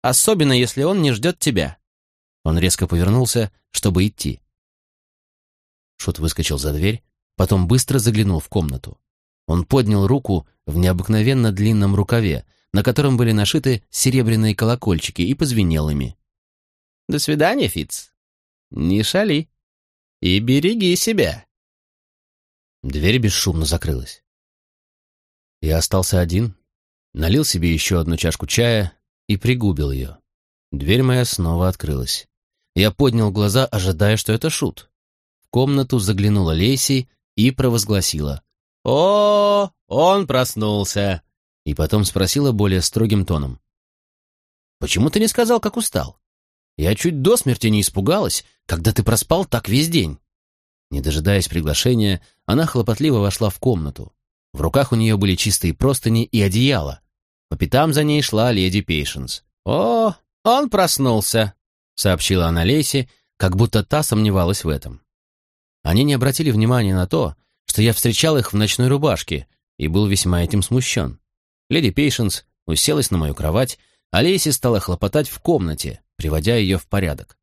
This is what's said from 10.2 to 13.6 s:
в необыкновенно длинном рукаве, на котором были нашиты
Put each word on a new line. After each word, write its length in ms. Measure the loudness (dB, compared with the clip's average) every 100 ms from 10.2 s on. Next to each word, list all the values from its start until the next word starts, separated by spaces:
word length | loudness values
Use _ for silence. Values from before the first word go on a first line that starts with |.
| 0 -4 -4 _ -6
в 120 | 0
необыкновенно 760 | 0 0 0 0 2 2 0
длинном 440 | 0 0 2 2 2
рукаве, 500 | 0 0 0 -4 -8 _ _
на 100 | -2
котором 340 | 0 0 0 2
были 140 | 2
нашиты 520 | 2 0 0